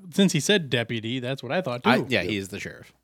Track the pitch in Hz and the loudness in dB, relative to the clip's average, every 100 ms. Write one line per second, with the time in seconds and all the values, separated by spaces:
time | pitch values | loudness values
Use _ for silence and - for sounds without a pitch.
0 | 180 170 196 160 - 208 143 120 113 117 | -6 2 4 4 2 2 2 -2 -2 -4
1 | 110 131 120 139 120 170 175 120 - 127 | -4 -4 -4 -6 -4 -4 -2 0 2 2
2 | 131 110 87 104 95 98 - - - _ | 4 0 2 -2 -4 -8 -10 -12 -20 _